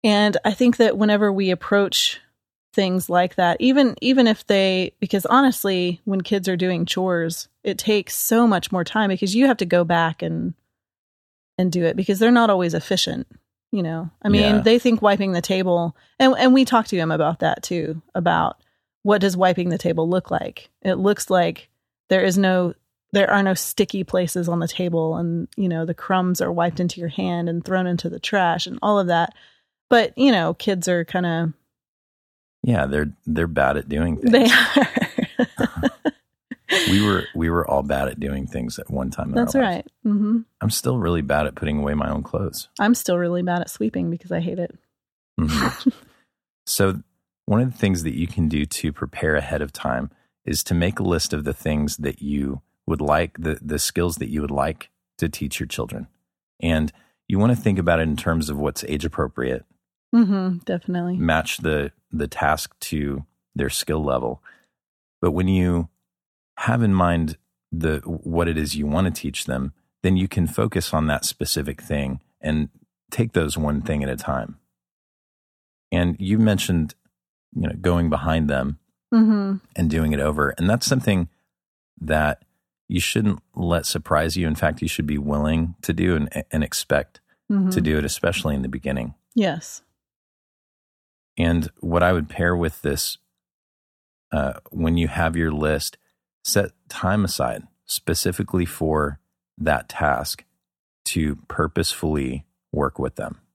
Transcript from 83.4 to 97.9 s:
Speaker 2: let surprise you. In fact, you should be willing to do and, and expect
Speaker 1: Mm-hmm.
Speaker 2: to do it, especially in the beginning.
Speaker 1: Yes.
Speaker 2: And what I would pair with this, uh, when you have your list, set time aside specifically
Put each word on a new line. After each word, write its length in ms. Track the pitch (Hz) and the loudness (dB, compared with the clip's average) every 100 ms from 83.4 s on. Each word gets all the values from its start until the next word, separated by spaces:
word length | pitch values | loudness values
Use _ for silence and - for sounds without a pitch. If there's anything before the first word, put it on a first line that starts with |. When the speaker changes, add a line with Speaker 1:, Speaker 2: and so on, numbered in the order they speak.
| _ | _
Speaker 2:
let 320 | - 87 85 - | -6 -2 0 -2
surprise 500 | - - 76 82 82 | -8 0 0 0 -2
you. 120 | 82 | -2
In 80 | 78 | 0
fact, 260 | 80 78 | -2 -2
you 60 | 82 | -6
should 180 | - 76 | -4 -4
be 120 | 73 | -4
willing 580 | 71 73 76 80 82 87 | -2 -2 0 0 -2 -6
to 100 | - | -6
do 240 | 85 90 82 | -2 0 0
and, 280 | 71 - - | -2 -8 -6
and 140 | - | -6
expect 560 | - - - 71 67 - _ _ _ | -4 -6 -2 -2 -2 -14 _ _ _
Speaker 1:
Mm-hmm. 180 | 202 185 | -2 0
Speaker 2:
to 100 | 90 | 0
do 180 | 78 78 | 0 0
it, 60 | |
especially 500 | 71 - - 85 78 71 | -2 -2 -2 -2 -2 -2
in 60 | |
the 60 | 65 | -4
beginning. 460 | 65 69 67 57 - _ | -6 -6 -6 -8 -12 _
Speaker 1:
Yes. 480 | - 190 160 - - _ _ _ _ _ _ _ _ _ _ _ _ _ _ _ - | -2 0 -2 -10 -20 _ _ _ _ _ _ _ _ _ _ _ _ _ _ _ -2
Speaker 2:
And 340 | 85 85 78 _ | 0 2 -2 _
what 220 | 85 85 | -2 2
I 100 | 87 | 4
would 160 | 90 76 | 2 -2
pair 280 | - 87 87 | -2 0 0
with 260 | 82 - | -2 -4
this, 360 | 78 71 - - _ _ _ _ _ _ _ _ _ _ _ | -4 -4 -6 -10 _ _ _ _ _ _ _ _ _ _ _
uh, 220 | 76 67 - - | -4 -4 -6 -12
when 260 | - 80 85 | -4 0 2
you 120 | 78 | 0
have 280 | - 82 82 | 0 -2 0
your 160 | 80 | -2
list, 460 | 76 76 76 - - _ _ _ _ | 0 0 -2 -4 -12 _ _ _ _
set 300 | - 104 98 _ _ | -2 -2 -2 _ _
time 360 | - 92 104 | -6 -2 0
aside 400 | 95 - 64 50 - _ | 0 -2 -4 -4 -12 _
specifically 800 | - | -10